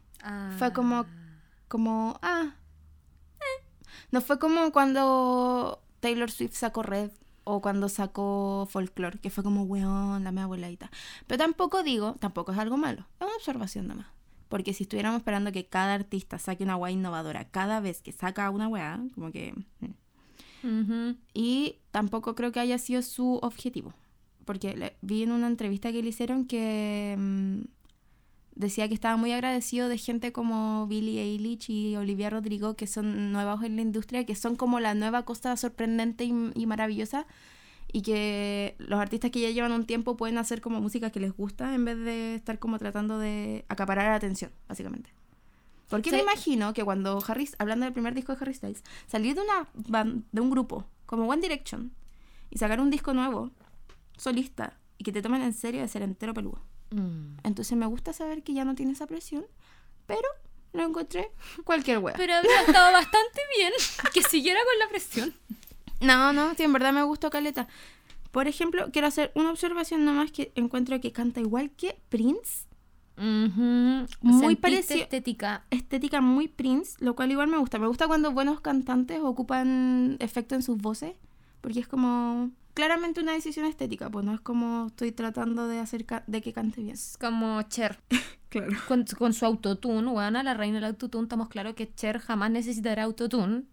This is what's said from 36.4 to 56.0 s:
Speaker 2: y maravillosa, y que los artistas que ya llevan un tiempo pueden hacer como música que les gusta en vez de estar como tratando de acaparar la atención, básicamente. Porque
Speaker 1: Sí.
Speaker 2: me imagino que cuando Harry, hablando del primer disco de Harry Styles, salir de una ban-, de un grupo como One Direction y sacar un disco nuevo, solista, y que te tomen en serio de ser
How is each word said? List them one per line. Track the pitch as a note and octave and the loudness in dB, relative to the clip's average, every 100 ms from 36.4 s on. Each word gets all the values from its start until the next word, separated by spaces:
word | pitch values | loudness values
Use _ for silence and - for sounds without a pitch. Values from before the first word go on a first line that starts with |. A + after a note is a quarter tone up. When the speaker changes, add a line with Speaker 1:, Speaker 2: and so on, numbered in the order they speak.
| A#3 | -2
Speaker 2:
y | A#3 A3+ | -2 -2
maravillosa, | G#3+ A3 G#3+ G#3+ C4+ D#4 - - - - - - | 0 -2 -2 -4 -6 -8 -14 -20 -20 -20 -16 -6
y | A3 | -4
que | G3 G#3+ G#3 G3+ G3+ G3+ G3+ - | 0 0 0 -2 -2 -2 -4 -6
los | - G3+ | -2 -2
artistas | G3+ A3+ A#3+ | 0 -2 -2
que | B3 | 0
ya | A3+ | 0
llevan | A#3 A#3+ | 2 2
un | A#3 A3+ | 2 0
tiempo | A#3 A#3 A#3+ | -2 0 -2
pueden | A3+ A#3 | 0 0
hacer | A3+ A3+ | -2 -4
como | A3+ A3 | -2 -2
música | G#3 A#3 A3 | 0 -2 -4
que | G#3+ | -2
les | G3 | -4
gusta | F#3 G3+ - B3+ | -4 -6 -4 -2
en | C4 A#3+ | 0 0
vez | A3+ | -2
de | A3+ A3+ A3+ | -4 -4 -4
estar | A3+ A3+ A3 | -6 -6 -6
como | A3+ A3 | -4 -4
tratando | G#3 G#3 G#3+ A3 | -4 -2 -2 -2
de | G#3+ G#3 G#3 G#3+ - | -2 -2 -4 -6 -6
acaparar | G3+ G3 G3 G#3+ | -4 0 2 4
la | G#3+ | 2
atención, | G3+ F#3 F#3 - - | 0 -4 -6 -12 -14
básicamente. | - F#2+ - - _ - - - - - - - | -10 -8 -10 -12 _ -20 -20 -20 -20 -20 -20 -4
Porque | G#3+ D#4+ | -2 2
Speaker 1:
Sí. | F#4 | 2
Speaker 2:
me | |
imagino | G4+ G#4 D#4+ A#3+ G#3 | 4 2 2 0 0
que | A3 | -2
cuando | G3+ F#3+ G3 G3 G#3+ | 0 0 0 -2 -2
Harry, | A3+ C#4+ - | -4 -4 -4
hablando | G#3+ A3+ | -2 0
del | B3+ | -2
primer | B3 A#3 | -2 -2
disco | B3+ B3+ | -4 -4
de | C4+ | -6
Harry | C4+ | -6
Styles, | C4 G3 G#3 - - - | -8 -10 -10 -14 -18 -6
salir | A3 A3+ | -2 0
de | D4+ | 0
una | G#4 F#4+ D4+ - A3+ | 0 0 -2 -10 -2
ban-, | A3 A3 B3 - | 0 0 -2 -4
de | G#3+ | 0
un | B3+ | 2
grupo | C4 A3+ - - - - | 2 0 -4 -10 -16 -6
como | A3+ A3+ | -2 0
One | D4+ | 2
Direction | F4+ C#4+ - A3 B3 - - - - - - | 0 -2 -6 -8 -8 -12 -18 -20 -20 -18 -8
y | - | -2
sacar | G#3+ A3 | 0 4
un | C#4 | 2
disco | D4 - | 2 2
nuevo, | C4 C4 G#3+ B3 - - - - - - - | 0 2 -2 -6 -12 -20 -20 -20 -20 -20 -8
solista, | C4 B3 C4 - - - _ - | -2 -2 -2 -6 -10 -10 _ -10
y | |
que | - | -6
te | B3 | -4
tomen | A3+ C4 | 0 0
en | B3 | 0
serio | A3+ A#3 B3+ | -2 -4 -4
de | A#3+ | -4
ser | G#3 | -4